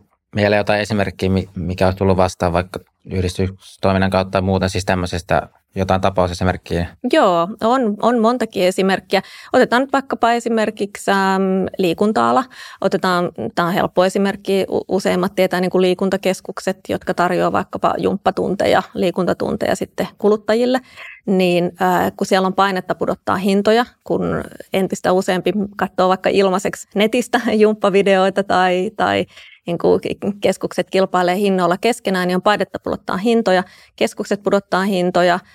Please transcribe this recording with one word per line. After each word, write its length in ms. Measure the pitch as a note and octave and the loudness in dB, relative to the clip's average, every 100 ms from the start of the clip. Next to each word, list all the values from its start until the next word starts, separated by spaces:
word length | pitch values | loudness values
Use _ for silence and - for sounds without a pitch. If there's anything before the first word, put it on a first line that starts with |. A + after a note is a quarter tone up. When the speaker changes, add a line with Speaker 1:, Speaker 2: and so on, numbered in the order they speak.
| _ _ _ G#2 | _ _ _ 2
Speaker 1:
mieleen 220 | G#2 G#2 | 4 4
jotain 240 | G#2 G#2 | 2 0
esimerkkiä, 480 | G#2 G#2+ F#2+ - F#2+ | 0 -2 -2 -2 0
mi-, 200 | F#2+ - - | 0 -2 -6
mikä 300 | E2 F#2 F#2 | -6 0 0
olisi 120 | F#2+ | 2
tullut 200 | G2 F2+ | 2 2
vastaan 360 | F#2 - F2+ | 0 0 0
vaikka 260 | E2+ F#2 - - _ - | 0 -2 -8 -14 _ -8
yhdistystoiminnan 1000 | F#2 F2+ - F#2+ F#2+ - - G2 F#2+ F#2+ | -4 -4 -2 -4 -6 -18 -4 0 2 2
kautta 220 | F#2+ F#2+ | 0 0
tai 100 | G2 | 0
muuta, 280 | F#2+ F#2+ F#2 | 0 0 0
siis 160 | - G2 | -2 -2
tämmöisestä 640 | F#2 F2 F2 - D#2+ - _ _ G2 | -2 -2 -6 -2 -2 -2 _ _ -4
jotain 260 | F#2+ F#2+ | -2 0
tapausesimerkkiä? 840 | G2 F#2+ F2+ F2 F#2 F2 - E2+ E2+ - B3 | 0 0 -2 0 -2 -2 -4 -4 -4 -6 -2
Speaker 2:
Joo, 340 | D#4+ A3 F3 E3+ - | 2 2 2 -2 -2
on, 340 | A3 C4 A3+ G#3 | 0 0 0 -2
on 180 | A3+ B3 | 0 2
montakin 440 | A3 B3 A3 G3 | 2 0 -4 -2
esimerkkiä. 580 | F3+ F#3+ F#3+ F#3 - F#3+ - - - | 0 0 0 -2 -2 -4 -4 -12 -2
Otetaan 280 | B3+ A3+ A#3 | 2 2 2
nyt 120 | C4+ | 0
vaikkapa 380 | C#4 C4+ A#3+ A#3 | -2 -2 0 0
esimerkiksi, 800 | A#3 A#3 A3+ G#3+ G#3+ G3+ - - | 0 0 -2 -2 -4 -8 -4 -2
äm, 60 | G3 F#3+ F#3+ F#3+ F#3+ - - | 2 2 2 0 0 -2 -2
liikunta-ala. 640 | F3+ D#3+ G#3 A3 A#3 B3+ B3+ - - - | -2 0 0 2 2 2 -2 -8 -20 -4
Otetaan, 500 | - F3+ F#3 F3 E3+ - A2+ - | -2 0 0 0 -2 -4 -6 -2
tää 100 | E3+ | 0
on 80 | |
helppo 320 | F3+ - - F#3 | 0 0 2 2
esimerkki, 600 | G3+ G3 G3 G3+ G3 - | 2 -2 -2 -2 -2 -2
u-, 260 | - - F#3 | -4 -2 -2
useimmat 400 | F#3+ F3+ F#3 - | 0 0 -2 0
tietää 260 | F#3 F3+ | 0 0
niinku 200 | F#3 F#3 | 0 2
liikuntakeskukset, 960 | F#3 F3+ F#3+ F#3+ F#3+ F#3+ - - - F#3+ - | 2 2 0 -2 -2 -4 -8 -8 -8 -6 -6
jotka 240 | G3 - | -6 -4
tarjoaa 380 | F3+ F3 F3 F3 | 0 0 2 0
vaikkapa 420 | F#3+ F#3 G3 - - | -2 -4 -4 -2 0
jumppatunteja, 840 | F3+ F#3+ - - F#3 G3 F3 - - | -2 -2 -2 -2 -2 0 2 2 0
liikuntatunteja 800 | - F#3+ F#3+ F3+ - - - - - | -2 -2 0 -2 -2 -4 -4 -4 -4
sitten 320 | - - F#3+ - | -8 -6 -8 -2
kuluttajille. 600 | G3+ G#3+ - A3+ B3 B3+ - - - - - | 0 0 0 0 0 -2 -6 -18 -20 -10 -2
Niin, 460 | F#3 F3+ E3+ F3 - | 2 2 2 0 -2
äh, 300 | F#3 F3+ F#3+ - | 0 2 0 -2
kun 100 | G3 | 0
siellä 180 | F#3+ F#3+ | 0 2
on 80 | |
painetta 420 | F#3+ G3 F#3 F3+ - | 2 0 0 -4 -4
pudottaa 400 | - - - F#3+ | -4 -4 -4 -2
hintoja, 500 | G3 G3 G#3 A3+ B3 _ | 0 2 4 2 0 _
kun 400 | - F#3 E3+ E3 - - - | -6 -4 -2 -4 -6 -14 -6
entistä 380 | F#3+ F3+ F#3 F3+ | -4 -2 -2 0
useampi 420 | F#3 F#3+ F#3 F3+ G3+ G3 - | 0 0 -2 -2 -2 -4 -4
katsoo 320 | - - F#3 | -4 0 2
vaikka 200 | F#3+ F#3 | 2 2
ilmaiseksi 580 | F#3+ G3 F#3 F3 - - G3 | 2 2 0 -4 -8 -6 0
netistä 460 | G#3+ B3 - B3 A#3 | 0 0 0 -2 0
<laughs> 120 | G#3+ | 2
jumppavideoita 800 | G#3+ G#3+ G3+ G3 G3 F#3+ F#3+ F#3+ | 2 2 2 2 4 4 2 0
tai, 480 | G3 F3+ F#3 F3+ G3 - | 0 2 2 0 -2 -2
tai 300 | F#3 G3 F3+ - - - - | 0 0 -2 -10 -20 -14 -8
niinku 320 | E3+ F3+ F3+ - - G3 G3+ | -2 2 2 0 -6 -6 -2
keskukset 480 | - F#3+ F3+ - F3 | -2 -2 -4 -6 -2
kilpailee 460 | F#3+ F#3 F3+ F3 F3+ | 0 0 0 0 0
hinnoilla 420 | G3+ F#3+ F3 F#3 | 0 2 0 0
keskenään, 500 | A#3 A#3+ G3+ F#3 F3+ | 0 -2 -2 -2 0
niin 80 | F#3 | 0
on 60 | |
painetta 380 | G#3 G3+ F#3+ - | 2 0 -2 -6
pudottaa 380 | - - - F#3 | -6 -8 -6 -4
hintoja, 460 | A3+ A#3 G3+ F#3 F#3+ - - - | 0 2 2 2 0 -10 -18 -4
keskukset 480 | A3+ - - G3+ | -4 -4 -6 -4
pudottaa 400 | A3+ G3 - F3+ | 0 0 0 -2
hintoja 560 | G3 F#3 F3+ F3+ F3 F3+ - | 0 0 0 2 2 2 -4